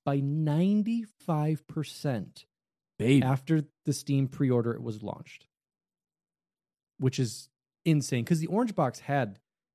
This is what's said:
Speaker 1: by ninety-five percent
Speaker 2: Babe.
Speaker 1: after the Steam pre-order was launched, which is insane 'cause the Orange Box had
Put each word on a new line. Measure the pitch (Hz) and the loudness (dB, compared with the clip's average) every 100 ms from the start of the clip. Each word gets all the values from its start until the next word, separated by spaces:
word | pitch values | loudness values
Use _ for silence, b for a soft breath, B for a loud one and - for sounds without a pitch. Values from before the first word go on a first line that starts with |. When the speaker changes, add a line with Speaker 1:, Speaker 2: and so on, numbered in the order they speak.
Speaker 1:
by | - 143 | -2 0
ninety-five | 139 156 151 151 185 208 214 233 220 _ - 151 151 156 - | 0 0 0 2 4 2 0 -2 -6 _ -4 0 0 -2 -4
percent | 160 143 - 147 117 - - - _ _ _ _ - | -8 -8 -6 -4 -4 -6 -14 -20 _ _ _ _ -2
Speaker 2:
Babe. | 110 139 | 4 4
Speaker 1:
after | 127 135 - 160 143 _ - | 4 0 0 0 -2 _ -4
the | |
Steam | 139 - 139 135 | -4 -2 0 0
pre-order | - 139 123 117 117 | 0 2 2 2 -4
was | 120 107 | -6 -8
launched, | 104 - - - _ _ _ _ _ _ _ _ _ _ _ _ _ _ _ - | -10 -10 -14 -20 _ _ _ _ _ _ _ _ _ _ _ _ _ _ _ -2
which | 131 131 | 0 0
is | 120 - - _ _ _ 165 | -2 -6 -18 _ _ _ 2
insane | 151 127 123 | 2 2 -2
'cause | 117 170 | 0 0
the | 165 | 0
Orange | 196 247 | 0 0
Box | 185 135 - | 0 -2 -2
had | - 143 113 98 _ _ _ | -2 -2 -2 -6 _ _ _